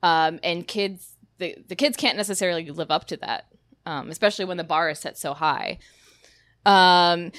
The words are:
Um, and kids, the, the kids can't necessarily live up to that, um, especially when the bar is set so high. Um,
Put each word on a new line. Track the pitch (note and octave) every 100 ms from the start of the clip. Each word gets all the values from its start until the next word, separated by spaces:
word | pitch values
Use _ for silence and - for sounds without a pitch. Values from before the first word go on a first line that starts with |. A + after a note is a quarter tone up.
Um, | F3 D#3+ D#3+ E3
and | F3+ E3+ F3
kids, | G#3 G3 F#3 - _ _ _
the, | F3 - _
the | F#3
kids | C#4+ -
can't | C#4 E3+
necessarily | G3+ F#3+ F#3 E3+ E3
live | D3+ D3+
up | D#3 -
to | D#3+
that, | G#2 A#2 - _ _ _ -
um, | D3 B2+
especially | D#3+ G#3 G#3
when | F#3 F3
the |
bar | D#3+ D#3 E3
is | D3
set | - -
so | D3+
high. | C#3+ D#3 C3+ - - _ _ _ _ _ _ _ _ G#3
Um, | G3 F#3 F3+ F3 E3+ E3+